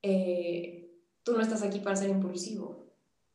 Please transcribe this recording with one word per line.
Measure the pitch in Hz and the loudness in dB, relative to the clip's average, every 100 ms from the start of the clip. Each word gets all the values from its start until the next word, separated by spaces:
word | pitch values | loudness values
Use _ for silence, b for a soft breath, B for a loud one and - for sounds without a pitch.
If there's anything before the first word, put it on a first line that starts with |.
eh, | 202 190 180 175 170 175 170 175 - - _ _ | 4 4 4 0 0 -2 -4 -10 -18 -20 _ _
tú | - | 0
no | 226 | 2
estás | 220 220 | 2 2
aquí | 202 196 | 0 -2
para | 196 196 | 0 0
ser | 196 | 2
impulsivo, | 196 190 - - 208 - - - _ _ _ _ | 2 0 -4 -6 -6 -8 -12 -18 _ _ _ _